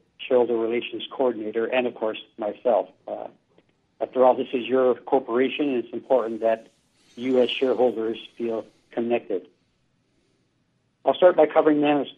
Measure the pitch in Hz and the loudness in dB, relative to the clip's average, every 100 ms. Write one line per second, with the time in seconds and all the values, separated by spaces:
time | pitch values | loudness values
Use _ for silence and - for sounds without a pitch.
0 | _ _ - 127 117 117 113 120 - 110 | _ _ 0 2 2 0 0 -4 -6 -12
1 | - - 131 110 107 113 110 127 123 113 | -12 -2 -2 -2 -6 -4 -2 -2 -2 -4
2 | 110 107 - - 107 101 123 104 - _ | -6 -6 -14 -8 -8 -2 2 2 0 _
3 | - 104 - - _ _ _ _ _ _ | -12 -10 -12 -18 _ _ _ _ _ _
4 | 117 131 127 123 127 131 113 131 127 120 | -6 4 4 4 -2 -6 -2 0 2 0
5 | - 135 131 117 131 131 147 123 117 120 | -2 -2 0 -2 -2 -2 -2 -2 -6 -12
6 | - 127 113 113 113 113 - _ _ _ | 0 0 0 -2 -2 -2 -6 _ _ _
7 | _ - 127 127 117 - 131 110 123 110 | _ -10 0 2 2 0 -2 2 0 0
8 | 110 110 - - 117 110 - _ _ - | -6 -6 -12 -8 -6 -6 -10 _ _ -8
9 | 117 120 - 92 - _ _ _ _ _ | -2 -4 -4 -8 -8 _ _ _ _ _
10 | _ _ _ _ _ _ _ _ _ _ | _ _ _ _ _ _ _ _ _ _
11 | - 135 180 156 151 160 156 147 147 147 | -2 4 4 6 4 4 4 2 2 0
12 | 123 | -2